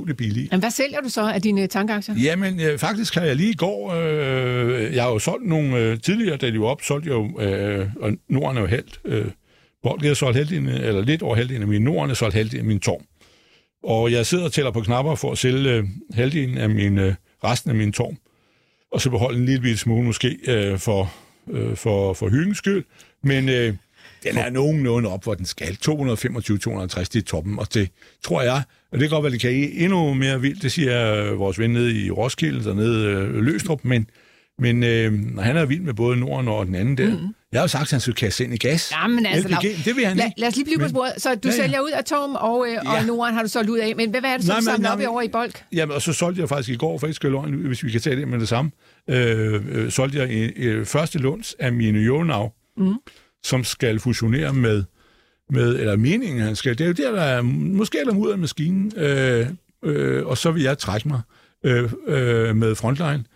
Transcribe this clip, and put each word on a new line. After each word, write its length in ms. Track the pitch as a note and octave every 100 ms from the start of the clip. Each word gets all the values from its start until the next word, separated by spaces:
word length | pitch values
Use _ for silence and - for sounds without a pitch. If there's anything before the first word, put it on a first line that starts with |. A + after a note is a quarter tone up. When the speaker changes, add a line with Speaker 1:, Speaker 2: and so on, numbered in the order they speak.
| F3
Speaker 1:
det 100 | B2+
billige. 300 | A2+ G#2+ D3
Speaker 2:
Men 80 | F#3
hvad 120 | A3
sælger 300 | A3+ C#4 C#4+
du 80 | C4
så 120 | A3+
af 200 | G#3+ G3
dine 260 | G#3 G3 F#3+
tankaktier? 480 | G3 G#3+ G#3 G3 A#2
Speaker 1:
Jamen, 440 | C3+ F3+ F#3+ F#3
øh, 200 | D#3 D3
faktisk 340 | D#3+ G#3+ A3 E3+
har 60 |
jeg 140 | E3+ C3
lige 140 | G#3
i 40 | F#3
går, 380 | F3+ G3+ G3+
øh, 1000 | E3 E3 D3+ C3+ C3 B2+ B2 A#2+ B2+ A2 B2
jeg 80 |
har 60 | B2
jo 100 | G#2+
solgt 280 | D#3+ G#3 A3+
nogle, 300 | D#3+ C#3+ B2+
øh, 220 | A2+ A2+
tidligere, 380 | - G#3+ G#3+ C#3
da 140 | B2+
de 80 | A2
var 60 | G#2+
op, 160 | D3
solgte 280 | - D3 D#3
jeg 60 | A#2+
jo, 240 | G#2+ E3+
øh, 460 | G2+ G2 G2+ G2+ G2 -
og 120 | G#2+ A2+ -
Norden 280 | C3+ D3 C3
er 40 |
jo 60 | F#2+
halvt, 320 | A#2+ - - -
øh, 200 | A2+ - - _ _ _ _
Bold, 160 | A#2+ -
jeg 80 | D3
har 60 | C#3
solgt 220 | C#3 A#2+
halvdelen, 300 | D3 E3+ C3+
eller 320 | B2+ A#2 G2+
lidt 200 | A2+ D#3+
over 140 | C#3+ A2+
halvdelen 260 | B2 B2+
af 60 | G#2
min 140 | G#2
Norden, 180 | A#2+ E3+
jeg 60 | C#3+
har 60 | A#2+
solgt 200 | A2+ A2
halvdelen 300 | A2 B2 A2
af 20 |
min 120 | G2+
Torm. 220 | - - - _ _ _ _ _ _ _
Og 280 | - A2+ A#2
jeg 140 | A#2+ A2+
sidder 180 | F3+
og 80 | E3+
tæller 180 | - C3+
på 100 | A#2
knapper 340 | G2+ A#2+ D3 D3
for 160 | C3+
at 60 | -
sælge, 340 | B2+ C3 C3+
øh, 100 | A#2 G2+ B2+ -
halvdelen 440 | A2 C3 D#3 B2+ B2+
af 120 | A2
min, 280 | G#2+ G2+ G2
øh, 160 | F#2+ F#2+ - _
resten 260 | G#2 B2 -
af 60 | A2+
min 160 | G#2
Torm. 240 | - A#2+ E3+ _ _ _ _ _ _ _
Og 100 | -
så 80 | C3
beholde 300 | A#2+ B2 A#2+
en 60 | B2
lille 160 | C3+
bitte 160 | B2 A2
smule 280 | A#2 A2+ A#2+
måske, 320 | G#2 B2 - -
øh, 300 | A2+ G2+ G2
for, 340 | - G2 F#2 - - _ -
øh, 240 | C#3 A2+ G#2+
for, 380 | A2+ G2+ G2
for 160 | F#2 G2+
hyggens 280 | B2 F#3 G3+
skyld. 260 | G3 G3 - _ - _
Men, 260 | C#3 C3+ C3
øh, 240 | B2 A#2 G2 - _ - -
den 140 | - A#2
er 120 | A#2+
nogenlunde 600 | B2+ D3 D#3 B2+ A#2+ A2
op, 140 | F#2+
hvor 100 | A2+
den 120 | F#2+ F2+
skal. 300 | - D#2+ G2
To 220 | D3+ D3+
hundrede 200 | C3+ A2
femogtyve, 400 | B2 A#2 - G2+
to 120 | -
hundrede 140 | G2+
halvtreds, 260 | F#2 - F2+
det 100 | A2+
er 40 | -
toppen. 340 | E2 F2 G#2
Og 140 | G#2+
det 160 | A2+ F#2+ - - _
tror 180 | - E3
jeg, 200 | B2 C3+ C3+ _ _
og 80 | C3
det 100 | D3
kan 0 |
godt 140 | D#3
være, 80 | D3
det 100 | A#2+
kan 100 | B2 C3 C#3+
endnu 400 | - F3 F#3 D3+
mere 280 | C3 C3+ C3+
vildt, 200 | C3+ F#3+
det 100 | C3+
siger, 420 | F3 C3 A#2+ A2+ G#2+ G#2
øh, 80 | G2+
vores 200 | G2 F#2
ven 140 | A2+
nede 320 | A#2+ A#2+ A2 F#2+
i 60 |
Roskilde, 520 | F#2 B2+ - D#3+ C3
dernede, 420 | G#2+ G2 A2 A2+ G#2
øh, 280 | G2 G2 C3
Løgstrup, 420 | A#2 F#3+ - D3 B2+
men, 220 | B2 A2 _ _ _ _ -
men, 240 | B2 A#2+
øh, 540 | A#2+ A#2 A2 G#2+ A2 A2
han 180 | G#2+ D#3+
er 80 | D3
vild 160 | D#3
med 120 | F3
både 240 | G#2+ A#2 B2
Norden 300 | C3 C3+ B2
og 180 | G#2+ F#2+
den 100 | F2+
anden 220 | A2+ C3
der. 120 | G#3
Speaker 2:
Mhm. 180 | F#3 F3 - _
Speaker 1:
Jeg 80 | A#2
har 40 |
jo 40 | F3
sagt, 140 | C3+
at 80 | D3
han 80 | C3+
skulle 160 | B2 A2+
kaste 280 | G#2+ -
ind 100 | B2+
i 40 | A#2
gas. 340 | B2 E3 -
Speaker 2:
Ja, 160 | D3+ G3
men 180 | A#3+ G#3+
altså, 220 | D#3 F#3+
Speaker 1:
L 40 |
P 80 | F3
G, 40 |
Speaker 2:
Lav, 80 | G3 F#3 F3
Speaker 1:
det 100 | B3+
vil 100 | G#3+
han 120 | F#3+
Speaker 2:
lad, 80 | A#3
Speaker 1:
ikke. 140 | -
Speaker 2:
lad 80 | A#3
os 80 | B3
lige 100 | C#4+
blive 120 | D#4+
på 40 |
Speaker 1:
Men 60 | D4+
Speaker 2:
sporet. 240 | B3+ B3+ -
Så 180 | C4 B3
du 120 | -
Speaker 1:
Ja, 40 | A#3
ja. 60 |
Speaker 2:
sælger 180 | G#3+ C4+
ud 120 | D4
af 120 | C#4+ A#3+
Torm, 300 | D4 C#4+ C4+
og, 320 | A3 A#3+ A#3+
øh, 80 | A3+ -
og 80 | A3
Speaker 1:
Ja. 60 | A3
Speaker 2:
Norden 280 | A#3 A#3+ A3+
har 60 |
du 60 | A3
solgt 200 | A#3+ G#3+
ud 80 | A#3
af. 160 | A3 -
Men 140 | A3+
hvad, 100 | B3
hvad 100 | C4
er 60 | B3+
det, 80 | F3+
så 60 |
Speaker 1:
Nej, 80 | G#3+
Speaker 2:
du 20 |
Speaker 1:
men, 40 | A3+
Speaker 2:
samler 160 | A#3 A3+
Speaker 1:
nej, 40 |
Speaker 2:
op 60 | G#3
i 20 |
Speaker 1:
men 60 | B3+
Speaker 2:
over 120 | A#3
i 60 | A#3
bulk? 360 | A#3 A#3+ - -
Speaker 1:
Jamen, 240 | E3 D3+ C#3
og 60 |
så 120 | E3+
solgte 280 | D3 F3 F#3
jeg 80 | D#3+
faktisk 200 | C#3+ A#2
i 60 | A#2+
går, 220 | D#3 D#3+
for 100 | D3+
ikke 80 | D#3
skal 160 | C#3+
løgn, 220 | C3+ D3+
hvis 300 | C#3 D3+ B2
vi 80 | A2+
kan 100 | A2+
tage 140 | D#3 C3
det 120 | C#3
med 120 | A#2+
det 80 | A2
samme, 240 | A#2 D3 - _ _ -
øh, 520 | B2+ A#2 A2 A2 G#2+ G2+
øh, 220 | A#2 A2+
solgte 280 | A2+ C3+ C#3+
jeg 140 | B2+
en, 180 | A2 A2+ -
øh, 300 | B2 A2 G#2+
første 340 | D3 E3 D#3+
lunds 340 | C3 F#3+ - -
af 140 | C3
mine 300 | A#2+ A2 G#2+
Euronav, 500 | A2 C#3+ E3+ A2+ A2+ - _ -
Speaker 2:
Mhm. 160 | F#3+ A3 - - _ _
Speaker 1:
som 200 | - C3
skal 360 | A#2 - B2 A2
fusionere 540 | B2 A2+ A2+ B2+ D3+
med, 300 | C3+ A#2 G#2 F#2+ _ _ _ _ _ -
med, 300 | C3 A#2+ B2
eller 160 | G#2+ G2+
meningen, 460 | B2 G#3+ A#3+ B2
han 140 | G#2+ G#2+
skal. 220 | C3+ A#2+
Det 60 |
er 40 | E3+
jo 60 |
der, 180 | F3 C4+
der 100 | G#3
er, 200 | D3+ B2
måske 560 | A#2+ C#3 D3+ G3 G#3+ -
er 40 |
der 100 | C4+
mudder 220 | G3+ G#3+ G3
i 40 |
maskinen, 520 | E3 - D#3 F#3+ G3+ G#3+
øh, 500 | C#3+ C#3 C3 A#2+ A#2+ F3+ _ _
øh, 420 | - D3 F#2+ C2 -
og 120 | C3
så 140 | E3+
vil 120 | E3
jeg 140 | C3 C#3+
trække 300 | - G#2 D3
mig, 140 | C3 - _ _ _ -
øh, 260 | A#2+ A#2+ - D4
øh, 480 | C#3 B2 A#2 A2+ A2
med 200 | A2+ A2
Frontline. 480 | A2+ C#3 E3 C#3+ A2+